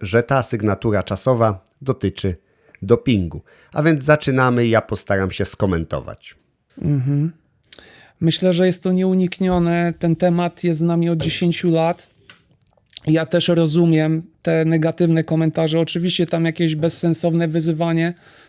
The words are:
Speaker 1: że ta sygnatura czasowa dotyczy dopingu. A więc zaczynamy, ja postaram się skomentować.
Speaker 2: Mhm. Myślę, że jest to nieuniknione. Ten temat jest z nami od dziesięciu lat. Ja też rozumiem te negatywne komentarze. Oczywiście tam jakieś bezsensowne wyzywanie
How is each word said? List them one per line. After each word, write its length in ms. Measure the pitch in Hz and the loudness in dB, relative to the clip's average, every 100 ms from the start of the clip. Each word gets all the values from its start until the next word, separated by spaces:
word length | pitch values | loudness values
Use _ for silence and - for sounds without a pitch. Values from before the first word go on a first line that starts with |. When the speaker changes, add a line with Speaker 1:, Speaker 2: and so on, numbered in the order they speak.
Speaker 1:
że 220 | 98 117 | -2 0
ta 180 | 120 135 | 2 -2
sygnatura 600 | - 110 104 95 117 101 | -2 -2 -2 0 0 -2
czasowa 600 | - 98 131 120 113 92 _ _ | -2 -4 0 2 0 -2 _ _
dotyczy 540 | 131 - 98 - 98 85 _ _ _ - | -6 -2 -4 -4 -6 -6 _ _ _ -10
dopingu. 600 | 95 117 135 104 85 73 - _ _ | 0 0 2 0 -2 -8 -18 _ _
A 120 | 151 | -2
więc 200 | 160 151 | 0 0
zaczynamy, 640 | 139 151 - 131 127 120 117 | 2 0 2 2 2 2 2
ja 140 | 110 | 2
postaram 500 | - 104 - 98 95 | 0 -8 -2 -2 -2
się 140 | - 98 | -2 -4
skomentować. 880 | - 98 85 78 69 60 - - - _ _ _ - | -2 -2 -2 -4 -8 -8 -16 -20 -20 _ _ _ -8
Speaker 2:
Mhm. 500 | 156 143 131 143 165 160 _ _ - - - - - - | -2 -2 0 -2 -2 -6 _ _ -20 -20 -20 -20 -20 -4
Myślę, 340 | 165 - 185 | -2 0 0
że 120 | 170 185 | 2 2
jest 180 | 175 | 0
to 80 | 185 | -2
nieuniknione. 1000 | 185 185 185 180 - 185 180 170 170 175 160 | 0 2 2 0 -2 0 0 2 0 -2 -2
Ten 160 | 170 165 | -2 0
temat 480 | 180 170 175 - | 2 0 -2 -2
jest 160 | 175 156 | -4 0
z 40 | |
nami 260 | 170 170 170 | 0 0 0
od 120 | 165 | 0
dziesięciu 500 | 165 - 175 - 180 | -2 -2 -2 0 0
lat. 420 | 160 165 175 - _ _ - _ _ _ _ _ - 156 | 2 0 -2 -10 _ _ -20 _ _ _ _ _ -8 0
Ja 180 | 160 160 | 0 2
też 220 | 175 170 | 0 2
rozumiem 760 | 170 160 160 170 156 156 160 170 _ | 2 4 4 4 4 2 -2 -6 _
te 240 | - 165 160 | -2 0 2
negatywne 580 | 160 160 160 170 160 | 2 0 0 2 2
komentarze. 560 | 160 160 160 160 160 160 | 0 0 0 0 0 0
Oczywiście 460 | 160 170 180 175 165 | 0 -2 -2 -2 -2
tam 200 | 165 165 | 0 -2
jakieś 300 | 160 165 156 | 0 -2 0
bezsensowne 720 | 165 - 170 160 175 165 165 | -2 0 0 0 0 0 0
wyzywanie 680 | 165 160 160 170 165 170 175 - - | -2 -2 -2 0 0 -2 -6 -18 -20